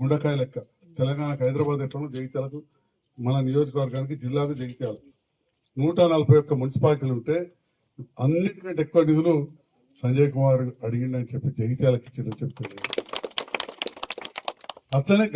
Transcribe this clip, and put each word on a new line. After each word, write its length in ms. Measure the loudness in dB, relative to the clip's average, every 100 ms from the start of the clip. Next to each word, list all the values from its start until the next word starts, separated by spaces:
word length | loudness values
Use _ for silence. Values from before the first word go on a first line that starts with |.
గుండెకాయ 340 | 0 0 0 -2
లెక్క. 180 | -4 -6 -14 _ _ -4
తెలంగాణకు 440 | -2 -2 -4 -2
హైదరాబాద్ 380 | 0 0 0 -2 -4
ఎట్లనో 220 | -6 -8 -8
జగిత్యాలకు, 420 | -8 -6 -6 -8 -16 _ _ _ _ -6 -2
మన 100 | 0 2
నియోజకవర్గానికి, 680 | 2 0 0 -2 -4 -6 -6
జిల్లాకు 320 | -4 -2 -2 -4
జగిత్యాల. 360 | -8 -8 -8 -8 _ _ _ _ _ _ _ -2
నూట 220 | 0 4 4
నలభై 240 | 6 6 6
ఒక్క 140 | 6 -2
మున్సిపాలిటీలు 540 | -2 0 2 2 0 -4
ఉంటే 180 | -2 -2 -2 _ _ _ _ -20 -18 -2
అన్నిటికంటే 560 | 2 2 0 -4 -8 -4
ఎక్కువ 180 | 2 4 6
నిధులు 240 | 4 4 2 0 -10 _ _ _ -6
సంజయ్ 300 | 0 4 2
కుమార్ 280 | 4 2 2 0 -6 -4
అడిగిండని 420 | -2 -2 -4 -4
చెప్పి 160 | -4 -6 -2
జగిత్యాలకు 460 | -4 0 2 0 -2
ఇచ్చిందని 300 | -10 -8 -6
చెప్పి 140 | -8 -8
తెలియదు. 220 | -12 -10 -8 -8 -6 -8 -6 -8 -8 -8 -8 -8 -10 -8 -12 -10 -10 -10 -10 -10 -16 -18 -2 -2
అట్లనే 280 | 4 4 4